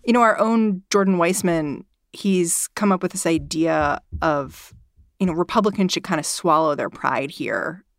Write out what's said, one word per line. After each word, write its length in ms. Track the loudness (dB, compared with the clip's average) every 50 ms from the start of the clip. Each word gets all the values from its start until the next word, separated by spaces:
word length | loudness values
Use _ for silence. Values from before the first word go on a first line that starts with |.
| -2
You 80 | 0 4
know, 80 | 4
our 180 | 4 4 4 2
own 420 | 2 2 2 2 2 2 0 -4 -2 0
Jordan 300 | 2 2 4 4 4 4
Weissman, 680 | 2 2 0 0 0 0 0 0 -2 -4 -6 -8 -10 _ _ _ _ _ -12
he's 540 | -4 0 2 2 2 2 0 -2 -4 -4 -6
come 220 | _ -2 0 2
up 120 | 2 2 -2
with 80 | -4
this 140 | -4 -4 -2
idea 760 | 0 0 0 -2 -4 -4 -2 0 0 2 2 0 0 -2 -4 -8 _ -8 -4
of, 520 | -2 0 0 0 -2 -6 -12 -18 -20 -20 -20 -20 -20 _ _ _ _ _ _ -2
you 80 | -2
know, 60 | 0 0
Republicans 600 | -2 -2 0 0 0 0 2 0 0 0 0 -2
should 100 | -4 -4
kind 160 | -4 -4 -4
of 60 | -4
swallow 500 | -6 -6 -2 2 2 4 4 4 2 0
their 140 | -2 -4 -6
pride 420 | -6 -4 -4 -2 -2 -2 -4 -6
here 520 | -8 -8 -6 -4 -4 -4 -4 -6 -8 -12 -16 _ _